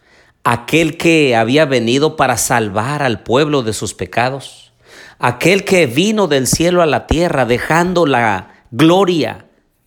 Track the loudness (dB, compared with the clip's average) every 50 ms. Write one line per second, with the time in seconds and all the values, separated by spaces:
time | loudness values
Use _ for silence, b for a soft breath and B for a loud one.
0 | b b b b b b b b _ -2 -2 -2 -4 -2 0 0 0 0 -2 -2
1 | 0 2 4 4 4 2 2 2 2 2 2 2 2 2 0 0 0 0 0 0
2 | 0 0 0 0 0 0 0 -2 -2 0 0 0 0 -2 -2 -4 -4 -4 -4 -2
3 | -2 -2 -2 -4 -4 -2 0 0 2 2 0 -2 -2 -2 -6 -6 -8 -10 -8 -8
4 | -10 -6 -2 -2 -2 -2 -4 -8 -12 -16 -20 -20 -20 _ _ B B B B B
5 | B B B B -4 -4 -2 0 0 2 2 2 0 0 2 2 2 0 0 0
6 | 0 0 0 0 0 0 0 0 0 0 -2 0 0 0 2 2 2 2 0 -2
7 | -2 -2 -2 0 0 0 0 0 0 0 0 -2 0 0 0 0 0 0 2 0
8 | 2 2 2 0 0 0 -2 -4 -6 -12 -20 _ _ _ -2 2 4 4 4 4
9 | 2 2 2 0 -2 -4 -6 -10 -16 _ _ _ _ _ _ _ _